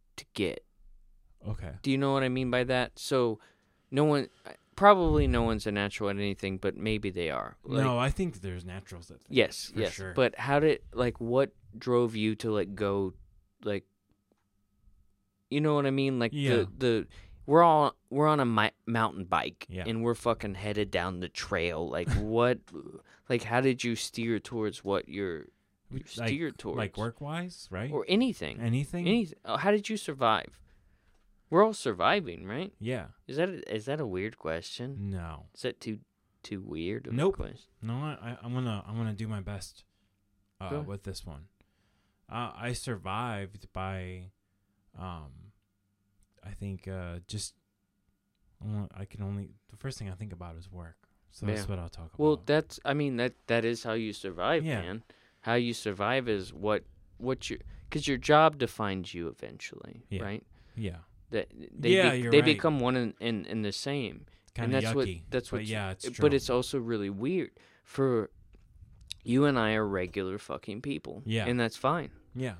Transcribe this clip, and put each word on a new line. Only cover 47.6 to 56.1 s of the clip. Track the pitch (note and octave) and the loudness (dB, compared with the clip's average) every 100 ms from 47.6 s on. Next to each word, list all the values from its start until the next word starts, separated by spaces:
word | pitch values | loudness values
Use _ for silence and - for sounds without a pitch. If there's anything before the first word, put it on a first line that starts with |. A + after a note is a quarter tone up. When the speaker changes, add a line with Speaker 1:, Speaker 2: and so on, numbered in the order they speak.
| _ _ _ _ _ _ _ _ _ _ | _ _ _ _ _ _ _ _ _ _
Speaker 2:
I | G#2+ G#2 | -6 -6
want, | G2+ - | -6 -10
I | G2+ | -14
can | G#2 | -8
only, | G2 G2+ G2 - _ | -6 -6 -8 -16 _
the | G#2+ | -12
first | C3+ - | -10 -8
thing | G2+ | -10
I | |
think | F#2 G#2+ | -10 -10
about | F2 F2 E2 | -12 -14 -14
is | F2+ | -14
work. | F2 E2 - _ _ _ | -16 -16 -20 _ _ _
So | - G2+ | -6 -2
that's | G#2+ | -2
Speaker 1:
Yeah. | G2+ | -2
Speaker 2:
what | F#2+ | -6
I'll | E2+ | -6
talk | - E2 - | -12 -14 2
Speaker 1:
Well, | D3+ | 2
Speaker 2:
about. | D3+ - | 2 2
Speaker 1:
that's, | D3+ - - | 2 2 -8
I | - C#3+ | -2 0
mean, | C#3+ A#2+ | 0 0
that, | B2 - - | -2 -4 0
that | A#2 A2+ | 2 2
is | A#2 | 0
how | A#2 | -2
you | A2+ A2 | -2 -2
survive, | G2+ G2 E2+ G2+ D#3+ D#3 | -6 -8 -2 0 0 0
Speaker 2:
Yeah. | A#2 | -4
Speaker 1:
man. | F2 A2 - - _ _ | -4 -8 -12 -20 _ _
How | - | 0
you | A#2+ A#2+ A2+ | 2 2 -2
survive | G#2+ F#2+ G2+ | -4 -2 0